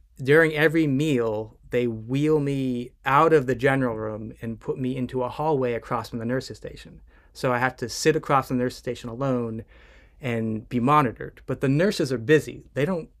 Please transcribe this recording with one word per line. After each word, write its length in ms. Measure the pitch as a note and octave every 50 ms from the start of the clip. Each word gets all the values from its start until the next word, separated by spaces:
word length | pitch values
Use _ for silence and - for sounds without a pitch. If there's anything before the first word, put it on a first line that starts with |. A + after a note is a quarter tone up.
| _ _ _ -
during 300 | C3 C3 D3 E3 E3 D#3
every 340 | D#3 D3 D#3 D#3+ D#3 E3 D#3+
meal, 720 | C#3+ C3 C3 A#2 A#2+ B2 A#2+ A#2 A2+ G#2+ G#2+ A2 A2 - _ - -
they 160 | - B2 B2
wheel 540 | A#2+ A2+ A2 A2 A#2 C3 C#3 D3 D3+ D#3 D3+
me 500 | C#3+ C#3 C#3 C3+ C3 B2+ B2 A#2+ B2 - _ _ -
out 260 | C3 C3+ C#3+ D#3+ E3
of 140 | D#3+ D3+ B2+
the 80 | B2+ B2+
general 420 | A2+ B2+ C#3 C3+ C3+ C3 A#2+ A2
room 380 | A2 A2 G#2+ G#2+ G#2+ A2 A2+ C3 -
and 180 | A#2+ A2+ A2+ A2
put 180 | - - D3+ -
me 160 | B2+ B2+ C3
into 260 | C3+ B2 A#2+ C3 B2+
a 80 | B2 B2
hallway 420 | - - D3+ D#3+ D#3 C3 B2+ A#2+
across 380 | A#2 A2+ - - B2+ A#2 G#2+ -
from 80 | - A2+
the 80 | A2+
nurse's 320 | A#2 B2+ C3 B2 - G#2+ -
station. 420 | - - - - - - - - - _ _ _ _ _
So 200 | - - - C3 B2
I 40 | B2
have 160 | B2+ C3 -
to 120 | - B2 A2
sit 280 | - - - D#3+ D3+
across 320 | D3+ - - C#3+ C3+ C3+ -
from 100 | C3+ B2
the 60 | B2
nurse's 140 | B2+ - -
station 300 | - B2+ A#2 - - A#2+
alone 560 | A2+ A#2+ C#3 C3+ B2+ B2 A#2 A2+ A2 A2+ - _ - - - - - - - _ _ -
and 480 | - B2 A#2 A2+ A2+ A2 A2 G#2+ - -
be 100 | B2 A#2+
monitored. 640 | A#2 C#3+ D3+ D3+ C#3 A2+ G2 - C2 - - - -
But 160 | - C3 -
the 80 | - C3
nurses 420 | C#3 D3 F3+ G#3 G3 - D#3+ B2+
are 60 | C3 A2+
busy. 460 | A2+ B2 D#3 C#3+ A#2 A#2+ B2+ B2+ - - -
They 100 | C3 C#3+
don't, 240 | F3+ F#3+ E3 - - _ _